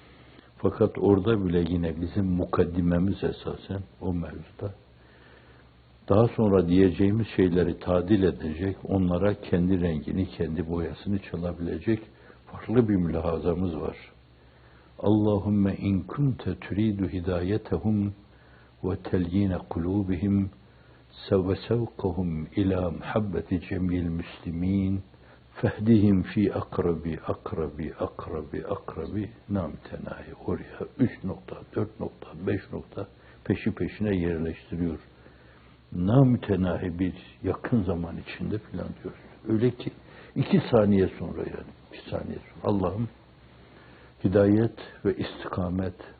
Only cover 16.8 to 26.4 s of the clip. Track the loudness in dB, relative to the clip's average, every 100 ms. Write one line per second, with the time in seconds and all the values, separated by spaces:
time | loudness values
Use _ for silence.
16.8 | 0 0 -2 -2 -2 -2 0 -2 -2 -2
17.8 | 0 2 0 -4 -18 -20 -20 -20 -20 -8
18.8 | -4 -4 -2 -2 0 2 2 0 -4 -4
19.8 | 0 0 0 0 2 2 0 -6 -20 -20
20.8 | -20 -20 -20 -12 2 2 4 -2 0 -2
21.8 | -2 -4 -4 -2 -2 -4 -4 0 2 2
22.8 | -2 -4 -4 -2 -2 -4 -2 -4 -2 -2
23.8 | 0 0 -2 -4 -8 -10 -8 -4 0 2
24.8 | 2 -2 -6 -20 -20 -20 -20 -2 -2 0
25.8 | 6 8 8 4 2 2